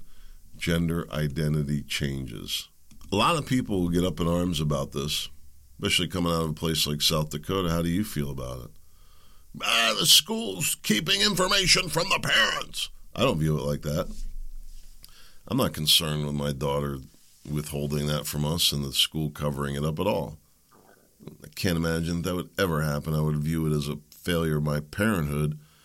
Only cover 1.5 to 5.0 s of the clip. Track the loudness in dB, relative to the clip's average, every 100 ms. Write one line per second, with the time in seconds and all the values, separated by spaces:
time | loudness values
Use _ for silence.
1.5 | 2 0 -2 -2 -4 -2 -4 -6 -10 -6
2.5 | -6 -8 -18 -20 -18 -2 0 2 0 2
3.5 | 0 2 0 2 2 2 0 2 2 2
4.5 | 0 0 0 -2 -4